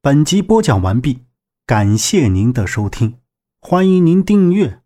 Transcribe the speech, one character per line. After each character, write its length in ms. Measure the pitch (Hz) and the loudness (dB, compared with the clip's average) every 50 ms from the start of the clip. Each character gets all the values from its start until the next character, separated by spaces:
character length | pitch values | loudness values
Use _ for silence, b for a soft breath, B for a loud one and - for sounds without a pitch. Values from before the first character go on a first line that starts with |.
本 220 | - 143 139 147 151 | 0 2 2 2 2
集 180 | - 175 208 | 2 0 -2
播 180 | 202 - 220 220 | 0 2 0 0
讲 220 | - - 120 95 | 2 0 0 0
完 180 | 90 92 95 123 | 0 0 -2 -2
毕， 240 | 123 147 123 - - _ _ _ _ _ _ _ _ | -2 -4 -6 -6 -12 _ _ _ _ _ _ _ _
感 320 | - 123 107 101 101 107 | -2 -2 0 2 0 0
谢 300 | 107 - - - 190 143 | 0 -2 -2 0 0 0
您 260 | 104 90 92 104 123 | 0 0 0 0 -2
的 140 | 123 120 98 | -2 -2 -6
收 220 | 85 - 107 104 98 | -4 -6 -6 -6 -6
听， 320 | - - 117 110 117 _ _ _ _ _ _ _ _ _ | -4 -4 -4 -4 -4 _ _ _ _ _ _ _ _ _
欢 280 | _ - 180 180 185 190 | _ -4 -2 0 2 2
迎 160 | 185 185 175 | 2 2 2
您 200 | 165 175 190 185 | 2 2 2 0
订 280 | 190 208 202 190 175 | 2 2 2 2 2
阅 300 | 180 208 190 120 - _ _ | 2 0 -2 -2 -4 _ _